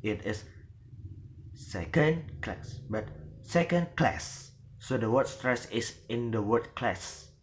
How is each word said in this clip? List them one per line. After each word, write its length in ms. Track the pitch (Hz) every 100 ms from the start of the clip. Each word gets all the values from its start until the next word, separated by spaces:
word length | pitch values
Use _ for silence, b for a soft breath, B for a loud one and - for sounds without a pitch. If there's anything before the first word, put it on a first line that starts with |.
it 220 | 104 104
as 180 | 101 107 - - - - - - - - - - -
second 880 | - - 95 85 - 151 165 - -
class, 380 | - - - - -
but 180 | 107 - - - -
second 540 | - 170 170 175 170
class. 560 | - 135 - - - - - - -
So 180 | - 131
the 120 | 110
word 180 | 123 135
stress 380 | - 127 120 -
is 280 | 113 113 - -
in 220 | 120 117
the 100 | 113
word 340 | 104 117 -
class. 520 | - 117 92 - - - -